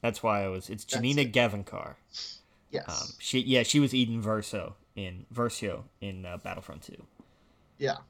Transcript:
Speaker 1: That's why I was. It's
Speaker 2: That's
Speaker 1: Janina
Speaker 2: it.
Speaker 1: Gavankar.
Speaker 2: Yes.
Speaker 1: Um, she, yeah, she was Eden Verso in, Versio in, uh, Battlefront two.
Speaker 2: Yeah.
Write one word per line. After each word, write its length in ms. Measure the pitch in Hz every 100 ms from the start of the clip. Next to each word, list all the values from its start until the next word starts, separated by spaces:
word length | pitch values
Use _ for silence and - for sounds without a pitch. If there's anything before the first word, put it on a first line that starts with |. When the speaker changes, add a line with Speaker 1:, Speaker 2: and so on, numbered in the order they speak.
Speaker 1:
That's 220 | 120 110
why 200 | 113 104
I 60 | 98
was. 220 | 92 -
It's 140 | 107
Speaker 2:
That's 100 | -
Speaker 1:
Janina 260 | 127 120 143
Speaker 2:
it. 120 | 135
Speaker 1:
Gavankar. 640 | 117 120 101 98 - - - _ - - - _ _ _
Speaker 2:
Yes. 140 | - -
Speaker 1:
Um, 200 | 78 - -
she, 200 | - 131
yeah, 220 | 127 127
she 160 | 117 147
was 160 | 143
Eden 260 | 127 120 117
Verso 540 | 107 110 104 104 87 92 _ -
in, 280 | 95 90 -
Versio 520 | 117 120 - 107 87 - _
in, 260 | 101 92 92
uh, 120 | 90
Battlefront 440 | 95 87 - 73
two. 220 | - - - _ - _ _ _ _ _
Speaker 2:
Yeah. 200 | 123 - -